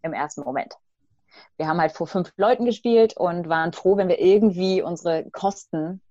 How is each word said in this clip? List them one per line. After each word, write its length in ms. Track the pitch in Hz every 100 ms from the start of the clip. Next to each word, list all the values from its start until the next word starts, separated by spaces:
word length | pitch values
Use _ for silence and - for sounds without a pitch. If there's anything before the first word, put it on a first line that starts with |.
im 100 | 165
ersten 300 | 120 147 -
Moment. 320 | 139 135 - - _ _ _ _ _ - _ _
Wir 80 | 156
haben 120 | 165
halt 140 | 160
vor 140 | - 165
fünf 260 | 196 170 -
Leuten 260 | 202 247
gespielt 500 | 240 226 240 233 220
und 360 | - 175 170 165
waren 240 | 160 165
froh, 240 | - 185 202
wenn 100 | 185
wir 100 | 180
irgendwie 600 | 180 202 214 175 185 185
unsere 480 | - 170 175 160 -
Kosten 680 | - 196 196 - 165 156 190 _